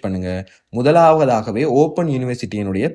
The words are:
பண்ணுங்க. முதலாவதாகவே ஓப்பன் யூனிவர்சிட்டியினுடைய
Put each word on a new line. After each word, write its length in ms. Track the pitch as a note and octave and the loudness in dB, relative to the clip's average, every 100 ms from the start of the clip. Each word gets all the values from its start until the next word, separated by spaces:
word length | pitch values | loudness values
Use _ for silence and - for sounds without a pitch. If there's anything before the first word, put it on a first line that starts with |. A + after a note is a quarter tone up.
| G2 | -6
பண்ணுங்க. 260 | F#2 F2+ F#2 F#2+ _ _ | -6 -6 -8 -10 _ _
முதலாவதாகவே 920 | - C3 E3+ E3 D#3+ C3+ A2+ A#2 A2 D3+ C3 | -2 2 4 6 4 2 0 -2 -2 0 2
ஓப்பன் 280 | D#3 D#3 E3 C3 | 2 0 -2 -2
யூனிவர்சிட்டியினுடைய 720 | B2+ A#2+ G2+ G#2 G2 F#2+ C3+ | -4 -6 -6 -6 -4 -2 -2